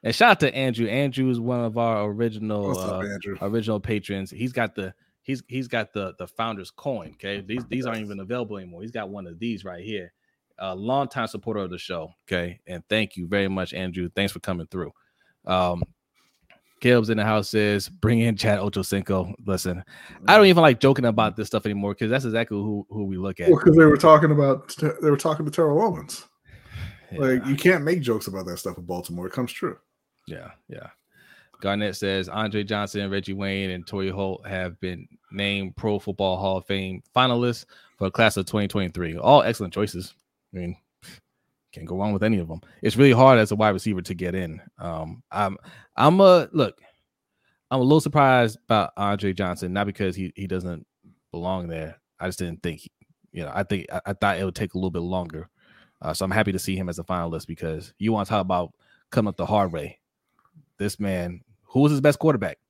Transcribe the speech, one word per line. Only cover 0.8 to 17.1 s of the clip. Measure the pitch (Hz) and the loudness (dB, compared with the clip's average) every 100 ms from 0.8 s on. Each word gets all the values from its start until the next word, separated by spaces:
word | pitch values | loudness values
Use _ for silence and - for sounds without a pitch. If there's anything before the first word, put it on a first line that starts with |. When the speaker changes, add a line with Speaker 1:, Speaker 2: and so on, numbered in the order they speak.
| 117 | -2
Speaker 1:
Andrew | 123 143 135 131 | 0 -2 0 -2
is | 120 | 0
one | 117 123 | -2 -2
of | 117 113 | -2 -2
our | 117 110 104 | 0 0 -2
original, | 104 117 107 107 104 98 | -2 -4 -4 -6 -4 -2
Speaker 2:
What's | 92 | -4
up, | 92 92 | -4 -6
Speaker 1:
uh, | 101 | -8
Speaker 2:
Andrew? | 101 101 92 | -10 -10 -8
Speaker 1:
original | 98 113 107 104 | -4 -2 -2 -4
patrons. | - 107 - 98 95 | -2 -6 -4 -8 -8
He's | 76 123 | -8 -6
got | 123 110 | -4 -4
the, | - 95 - _ _ | -6 -10 -12 _ _
he's, | - 135 _ | -10 -10 _
he's | 127 123 | -10 -6
got | 117 107 | -6 -6
the, | 107 95 - | -6 -8 -10
the | - | -14
founder's | - 113 104 90 | -6 -6 -6 -14
coin. | - 147 117 80 | -12 -8 -8 -10
Okay, | - 98 101 | -14 -10 -10
these, | 95 120 120 | -8 -10 -6
these | 123 127 | -8 -6
aren't | 113 | -8
even | 104 98 | -8 -12
available | 95 123 110 101 | -8 -8 -8 -10
anymore. | 92 85 | -14 -16
He's | 110 | -12
got | 117 98 | -10 -10
one | 101 90 | -12 -14
of | 85 | -10
these | 117 104 | -8 -8
right | 95 87 | -10 -14
here. | 101 104 87 _ _ _ _ - | -10 -10 -12 _ _ _ _ -12
A | 95 92 | -10 -6
longtime | 107 139 135 135 110 | -2 -2 -2 -4 -6
supporter | 101 113 104 | -8 -6 -6
of | 92 | -6
the | 87 | -10
show. | - 87 80 _ - | -10 -10 -10 _ -6
Okay, | 92 87 90 - | -4 -4 -10 -14
and | 87 - | -14 -2
thank | 107 101 - | -2 -2 -6
you | 85 | -2
very | 101 95 | 0 0
much, | 95 90 | -2 -4
Andrew. | - 92 90 87 - | -6 -6 -6 -6 -2
Thanks | 98 | -4
for | 85 | -4
coming | - 87 78 | -8 -8 -8
through. | 92 85 _ _ _ _ _ - | -10 -10 _ _ _ _ _ -2
Um, | 92 90 87 - _ _ _ _ _ _ _ _ _ | 0 0 -2 -8 _ _ _ _ _ _ _ _ _
Caleb's | 123 123 | 4 4
in | 110 | 4